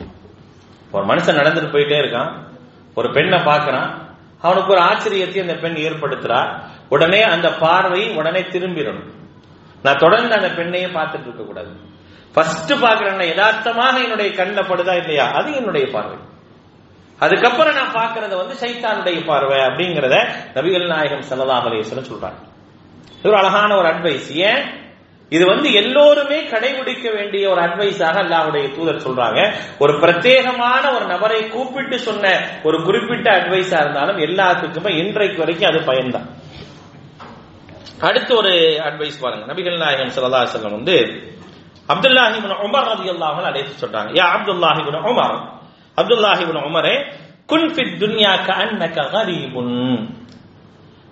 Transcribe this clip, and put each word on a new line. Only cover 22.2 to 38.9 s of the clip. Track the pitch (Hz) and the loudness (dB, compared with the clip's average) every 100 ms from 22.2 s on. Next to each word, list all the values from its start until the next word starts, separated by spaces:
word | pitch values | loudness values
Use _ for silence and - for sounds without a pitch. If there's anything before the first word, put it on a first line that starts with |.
| 92 - - - - - - - - - | -12 -12 -20 -20 -20 -20 -20 -20 -20 -4
இது | 185 | 2
ஒரு | 214 | 4
அழகான | 190 202 208 202 | 4 4 4 4
ஒரு | 165 | 2
advice. | 170 170 135 147 | 2 -2 -2 -4
ஏன்? | 143 196 254 269 - - - _ _ - | -2 0 0 -4 -12 -20 -20 _ _ -2
இது | 156 180 | 2 4
வந்து | - 294 | 4 2
எல்லோருமே | 208 226 269 294 294 277 302 | 2 4 6 6 6 2 -2
கடைபிடிக்க | 294 226 247 262 254 254 240 | -2 -2 -2 -4 -6 -6 -4
வேண்டிய | 214 202 196 196 | -4 -4 -2 0
ஒரு | 180 | 2
அட்வைஸாக | 170 180 202 175 165 180 | 0 0 -2 0 0 0
அல்லாஹ்வுடைய | 180 165 156 147 139 151 | 2 0 0 0 -2 -2
தூதர் | 165 143 | -2 -2
சொல்றாங்க. | 135 127 117 117 202 - - - | -2 0 0 2 2 0 -8 0
ஒரு | 143 | 2
பிரத்யேகமான | 147 170 170 247 262 254 247 240 254 277 240 | 4 4 4 6 6 4 0 0 2 2 0
ஒரு | 196 | -2
நபரை | 180 214 220 220 | 0 0 0 -2
கூப்பிட்டு | 226 254 269 254 254 | -6 -6 -6 -6 -4
சொன்ன | 220 202 196 170 - - | -4 0 2 2 0 -4
ஒரு | 156 160 | 0 0
குறிப்பிட்ட | 160 220 214 240 226 | 2 0 0 0 4
அட்வைஸா | 190 175 185 180 175 | 4 4 0 0 0
இருந்தாலும் | 143 143 151 196 | 0 0 -2 0
எல்லாத்துக்குமே | 151 185 185 175 156 156 208 | 0 2 2 2 -2 -4 -2
இன்றைக்கு | 160 185 214 202 - | -2 -2 0 -2 0
வரைக்கும் | 160 170 190 | -2 0 2
அது | 160 | 2
பயன்தான். | 160 131 127 110 - - - - - - - - - - - - - - - - - - | 2 0 0 -4 -8 -16 -20 -20 -20 -20 -20 -20 -20 -20 -20 -20 -20 -20 -20 -20 -20 -4
அடுத்து | 165 214 - 240 | 0 2 2 2
ஒரு | 196 175 160 151 | 4 4 4 2
advice | 156 | -2